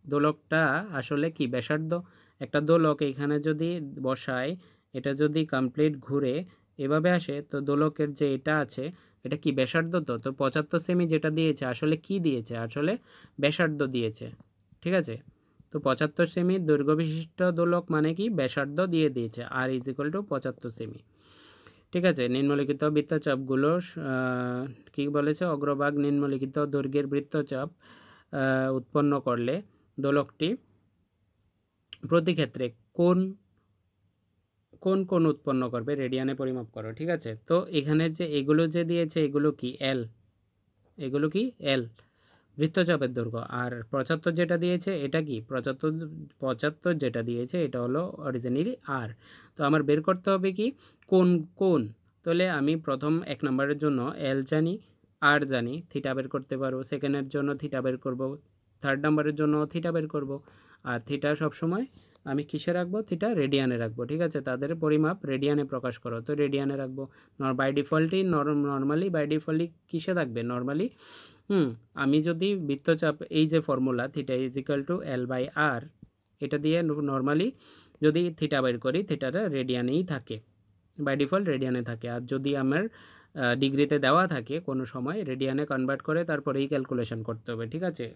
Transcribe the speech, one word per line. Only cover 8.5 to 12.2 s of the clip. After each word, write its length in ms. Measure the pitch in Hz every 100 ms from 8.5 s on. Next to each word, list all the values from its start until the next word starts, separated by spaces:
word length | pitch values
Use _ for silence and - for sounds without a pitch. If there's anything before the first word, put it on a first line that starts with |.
| 151
আছে, 240 | 139 - 143 180 _ _ 127
এটা 120 | 147
কি 120 | 160
ব্যাসার্ধ? 420 | 135 127 160 165 175 151
তো, 60 | 117
তো 120 | 135
পঁচাত্তর 480 | 131 135 156 147 170
সেমি 260 | 170 180 170
যেটা 220 | 160 160
দিয়েছে, 340 | 156 160 143 131
আসলে 300 | 120 156 160
কি 180 | -
দিয়েছে? 340 | 196